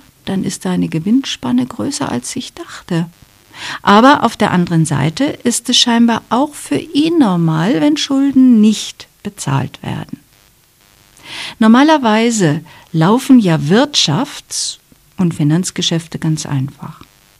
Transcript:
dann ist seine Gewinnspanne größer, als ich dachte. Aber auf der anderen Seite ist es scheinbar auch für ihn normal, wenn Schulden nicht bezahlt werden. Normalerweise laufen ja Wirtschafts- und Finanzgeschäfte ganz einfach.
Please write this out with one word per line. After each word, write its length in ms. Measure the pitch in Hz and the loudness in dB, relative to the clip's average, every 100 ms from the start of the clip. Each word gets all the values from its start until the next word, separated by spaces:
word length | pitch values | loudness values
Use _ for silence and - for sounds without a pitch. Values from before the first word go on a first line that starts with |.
| - _ - | -10 _ -8
dann 180 | 190 | -6
ist 200 | 190 - | -4 -6
seine 260 | 185 180 175 | -4 -2 -2
Gewinnspanne 760 | 160 185 262 - - 247 247 247 | -4 0 0 -2 -6 -2 -2 -2
größer, 460 | - 277 285 - | -6 -6 -6 -6
als 240 | 240 - 240 | -6 -8 -10
ich 180 | - | -12
dachte. 540 | - 339 - - 165 170 - _ _ _ - - - | -14 -18 -16 -6 -4 -4 -10 _ _ _ -16 -14 -4
Aber 420 | - 208 262 294 | 2 6 6 4
auf 120 | 226 - | 0 -2
der 160 | 214 | 0
anderen 340 | 175 170 165 156 | 0 2 0 0
Seite 400 | 143 156 165 277 | 0 -2 -2 -4
ist 440 | - 240 233 - | -4 -4 -4 -2
es 80 | 240 | 0
scheinbar 460 | - 233 233 226 - | 2 2 2 0 -2
auch 240 | 226 302 | -2 -2
für 240 | - - 285 | -6 -6 -6
ihn 420 | 311 349 330 339 | -2 -2 2 2
normal, 640 | 226 175 165 160 175 311 | 2 2 0 0 0 2
wenn 160 | 302 311 | 0 0
Schulden 640 | - 269 277 262 254 226 | 0 0 2 4 6 6
nicht 460 | 214 214 - - - _ | 4 2 -6 -16 -20 _
bezahlt 580 | 208 - 139 135 - - | -14 -10 -4 -4 -4 -8
werden. 380 | - - - - _ 101 101 _ _ _ 101 _ _ _ - - - - | -10 -10 -12 -16 _ _ _ _ _ _ _ _ _ _ -18 -14 -12 0
Normalerweise 1000 | 220 240 302 311 233 214 233 220 165 156 165 - - | 4 6 4 2 2 0 0 0 0 0 -6 -20 -6
laufen 480 | 160 160 247 - 254 | 0 2 2 6 4
ja 180 | 190 156 | 6 0
Wirtschafts- 1200 | 143 208 294 285 - 151 285 - - - - - _ _ _ - | 2 2 2 0 0 -2 -4 -10 -12 -10 -10 -12 _ _ _ -4
und 180 | 175 165 | -2 0
Finanzgeschäfte 840 | 147 165 185 - 170 165 165 - | 0 0 -2 -6 -4 -4 -6 -6
ganz 280 | 160 156 - | -4 -4 -4
einfach. 560 | 135 131 - - - - _ _ | -6 -6 -10 -18 -18 -20 _ _